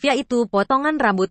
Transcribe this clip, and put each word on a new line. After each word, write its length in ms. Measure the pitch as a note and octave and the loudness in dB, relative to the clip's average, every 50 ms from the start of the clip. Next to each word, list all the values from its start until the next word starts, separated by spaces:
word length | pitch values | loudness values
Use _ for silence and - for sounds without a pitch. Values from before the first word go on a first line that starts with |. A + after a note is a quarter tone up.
| - C#4+ | -2 -2
yaitu 400 | C4 B3 A3+ - B3 A#3+ A#3+ G3 | 0 0 -2 -2 -2 -2 -2 0
potongan 480 | - G3 G3+ - C4+ C4 C#4+ D4+ D#4 | 0 -2 0 0 0 0 0 -2 -2
rambut 320 | D4+ C4 G#3+ G3 F#3+ F#3+ F#3+ | 0 0 0 2 0 -2 -2